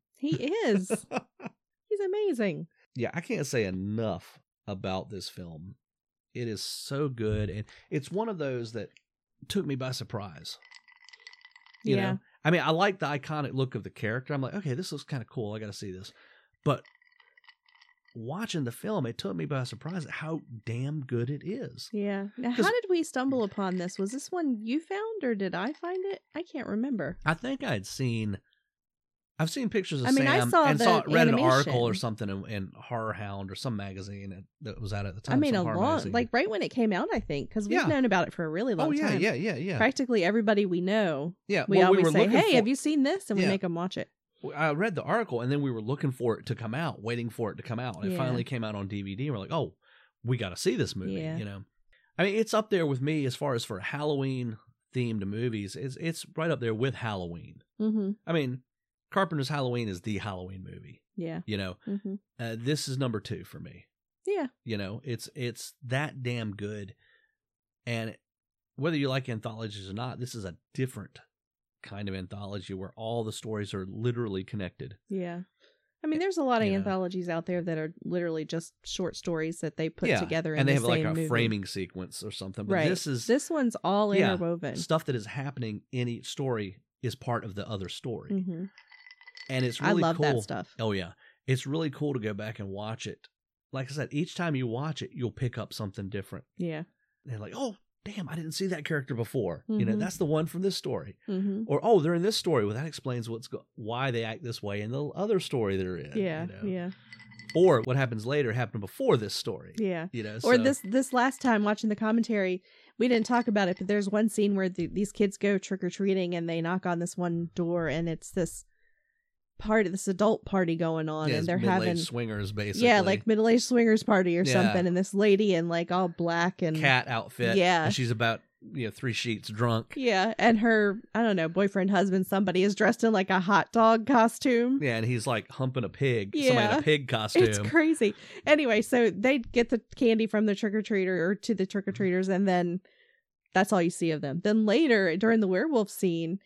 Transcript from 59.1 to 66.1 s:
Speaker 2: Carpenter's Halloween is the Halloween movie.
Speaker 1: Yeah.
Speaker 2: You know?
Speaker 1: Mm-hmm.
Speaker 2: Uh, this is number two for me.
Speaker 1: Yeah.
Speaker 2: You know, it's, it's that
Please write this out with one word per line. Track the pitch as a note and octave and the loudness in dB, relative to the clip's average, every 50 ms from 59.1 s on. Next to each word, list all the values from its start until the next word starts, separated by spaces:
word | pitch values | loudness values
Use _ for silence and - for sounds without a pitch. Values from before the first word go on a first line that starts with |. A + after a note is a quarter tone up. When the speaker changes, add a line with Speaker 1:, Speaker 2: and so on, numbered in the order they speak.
Speaker 2:
Carpenter's | - G3+ F#3+ F3+ F3 D3 C3+ C3 | 0 0 0 2 0 -2 -2 -2
Halloween | D#3 C#3+ C3+ B2+ B2 A#2+ A#2 G#2+ | -2 -2 -2 -2 -2 -2 -2 -4
is | F#2+ F2 | -4 -6
the | - A2+ G#2+ F#2+ | -4 -4 -4 -4
Halloween | - A2+ G2 F2+ F#2 F#2 F#2+ F#2+ F#2 F#2 | -4 -6 -6 -8 -10 -12 -12 -14 -14 -14
movie. | F2+ - - - - - _ _ _ | -16 -16 -18 -20 -20 -20 _ _ _
Speaker 1:
Yeah. | - E3+ E3 D#3+ E3+ F3+ | -10 -8 -6 -8 -8 -6
Speaker 2:
You | - - | -4 -4
know? | G#2+ G2 F#2 F2+ - _ - | -4 -4 -4 -6 -8 _ -6
Speaker 1:
Mm-hmm. | G3 G3+ - G3 F#3+ G3+ - _ _ - | -6 -6 -6 -6 -8 -10 -10 _ _ -10
Speaker 2:
Uh, | A#2 A2+ A2+ A2+ | -8 -8 -6 -4
this | A#2 C3 D#3 D3 - C#3+ | -2 -2 -2 -2 -2 -4
is | C3 C3 | -4 -2
number | C3+ B2 A2 G#2 | -2 -2 -2 -4
two | - - A2+ D#2+ F2 | -6 -6 -8 -10 -10
for | - - - | -12 -16 -16
me. | E2+ F2 - - - _ _ _ _ _ _ _ _ - | -16 -16 -18 -20 -20 _ _ _ _ _ _ _ _ -2
Speaker 1:
Yeah. | G#4 G4 D4 B3 - _ - | -2 -2 -2 -4 -6 _ -8
Speaker 2:
You | A#2+ A2 | -6 -4
know, | G2+ G2+ F#2+ G#2 A#2+ - | -4 -4 -6 -8 -8 -8
it's, | C#3 A#2+ A2 - - - | -8 -8 -8 -8 -10 -10
it's | B2+ B2+ A#2+ A2+ - - - - _ - | -8 -6 -6 -6 -8 -12 -16 -16 _ -8
that | A#2+ B2+ C3+ D3+ D#3 | -4 -4 -4 -4 -4